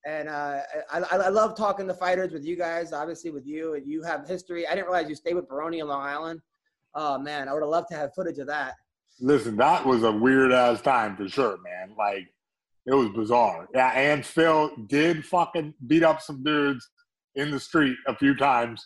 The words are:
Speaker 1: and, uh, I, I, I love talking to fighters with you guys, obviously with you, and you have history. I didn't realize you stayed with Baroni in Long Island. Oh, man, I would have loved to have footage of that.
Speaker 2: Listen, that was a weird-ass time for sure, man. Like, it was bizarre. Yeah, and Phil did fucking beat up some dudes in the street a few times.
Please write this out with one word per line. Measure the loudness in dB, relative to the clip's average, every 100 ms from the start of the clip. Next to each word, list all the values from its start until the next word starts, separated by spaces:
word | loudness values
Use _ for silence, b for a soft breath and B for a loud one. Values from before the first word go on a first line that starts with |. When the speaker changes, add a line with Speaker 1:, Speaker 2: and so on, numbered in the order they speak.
| -8
Speaker 1:
and, | -8 -6
uh, | -6 -6 -6 -8 -10 -6
I, | -6
I, | 0 2
I | 2
love | 4 2 0
talking | -2 -2 -6
to |
fighters | -4 0 0 -2
with | -6
you | -8 -4
guys, | -4 -4 -6
obviously | -6 -8 -8 -10
with | -12 -10
you, | -8 -6
and | -8 -6
you | -8
have | -4 -6 -6
history. | -10 -8 -6 -2
I |
didn't | -2 2
realize | 0 0
you |
stayed | -6 -2
with | -2 -2
Baroni | -6 -4 -4
in | -4
Long | -4
Island. | -4 -6 -6 -10 _ _ _ _ _
Oh, | -4 -2 -2
man, | -4 -6 -4
I |
would | -2
have | 0
loved | 0 -2
to | -8
have | -8
footage | -6 -6 -6
of | -6
that. | -6 -6 -10 _ _ _ _
Speaker 2:
Listen, | 2 2 2 2
that | 4 4 4
was | 4
a | 4
weird-ass | 4 4 6 6 6 4 4
time | 2 2 0 -4
for | -6
sure, | 0 -2 -2
man. | -10 -14 -14 -2
Like, | -2 -2 -10 _ _ _ _ _ 0
it |
was | 2 2
bizarre. | -2 0 4 4 0 -4
Yeah, | 0 2
and | 2 2 0 -2
Phil | 2 4 4 2 -4 -2
did | 2 2 0
fucking | -2 0 0 -2 -8 -12 2
beat | 4
up | 6 2
some | -2 -8
dudes | -2 0 0 -2 -10 _ _ _ _ -6
in | -4
the | -4
street | -2 2 2 0 -4
a | 2
few | 2 4
times. | 2 2 0 -6